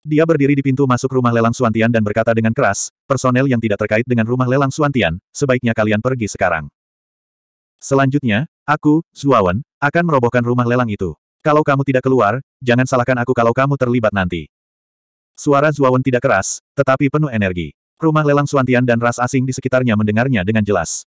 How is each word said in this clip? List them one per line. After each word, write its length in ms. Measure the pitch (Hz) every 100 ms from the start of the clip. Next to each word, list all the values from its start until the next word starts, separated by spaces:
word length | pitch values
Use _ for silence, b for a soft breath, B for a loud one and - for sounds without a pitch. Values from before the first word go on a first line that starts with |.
Dia 240 | - 147
berdiri 320 | 165 160 139 143
di 80 |
pintu 240 | 139 127 139
masuk 320 | 123 131 127
rumah 160 | 123 117
lelang 160 | 113
Xuantian 400 | 117 123 110 110
dan 80 | 117
berkata 320 | 104 104 113
dengan 240 | 113 110 113
keras, 320 | 120 98 - _
"Personel 400 | _ 131 127 123
yang 160 | 139 123
tidak 240 | 117 101
terkait 240 | 107 107 127
dengan 160 | 123
rumah 240 | 113 127 127
lelang 240 | 131 139
Xuantian, 480 | 135 147 127 90 85 _ -
sebaiknya 400 | 139 123 120 110
kalian 240 | 107 107
pergi 320 | 127 131 104
sekarang. 400 | - 95 82 73 _ _ _ _ _ _ _ _ _ _ _
Selanjutnya, 720 | - 135 135 139 131 104 160 _
aku, 400 | - 151 151 156 -
Zuo 240 | - 139 127
Wen, 240 | 95 92 - _
akan 200 | 143 165 175
merobohkan 320 | 147 117 123
rumah 240 | 120 123
lelang 240 | 120 123 120
itu. 240 | 101 92 76 _ _
Kalau 160 | - 151
kamu 240 | 151 135
tidak 240 | 139 131 131
keluar, 320 | 131 104 117 - _
jangan 240 | 123 120 131
salahkan 320 | 135 120 127
aku 160 | 120 127
kalau 160 | 117
kamu 240 | 117 135 139
terlibat 400 | 123 123 110 101
nanti." 320 | 90 87 76 _ _ _ _ _ _ _ _
Suara 400 | _ - 139 147
Zuawan 240 | 147 135 127
tidak 240 | 131 123
keras, 400 | 135 104 98 - _ -
tetapi 320 | 135 131 143
penuh 160 | - 151
energi. 480 | 113 98 90 78 - _ _
Rumah 240 | 160 156
lelang 240 | 151 143 143
Suantian 400 | 143 127 123 127
dan 160 | 117
ras 160 | 120 120
asing 240 | 123 135
di 80 | 131
sekitarnya 480 | 127 131 127 127 107
mendengarnya 480 | 107 107 131 120 90
dengan 160 | 110
jelas. 440 | 101 98 82 - -